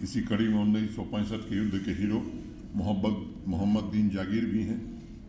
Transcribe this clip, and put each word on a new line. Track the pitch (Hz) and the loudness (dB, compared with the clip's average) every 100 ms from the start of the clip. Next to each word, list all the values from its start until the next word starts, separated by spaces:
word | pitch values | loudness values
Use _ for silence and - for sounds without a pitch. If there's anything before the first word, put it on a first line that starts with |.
इसी | 98 123 | -4 -2
कड़ी | - 104 110 | 0 2 4
में | 107 | 4
उन्नीस | 104 107 107 107 | 6 4 2 -2
सौ | |
पैंसठ | 90 107 104 110 - | -4 -2 -2 -2 -2
के | 98 | 0
युद्ध | 107 95 | 2 0
के | - | 0
हीरो | 87 104 107 - - - - - 101 | 0 0 0 -2 -6 -10 -12 -6 -2
मोहब्बत, | 92 190 107 101 - - 95 | 0 2 2 0 -4 -8 -4
मोहम्मद | 95 101 110 | 0 2 2
दीन | 101 107 104 | 2 2 2
जागीर | 98 92 110 113 | 2 0 0 2
भी | 107 | 0
हैं, | 107 113 - - - - | 0 -4 -6 -10 -14 -14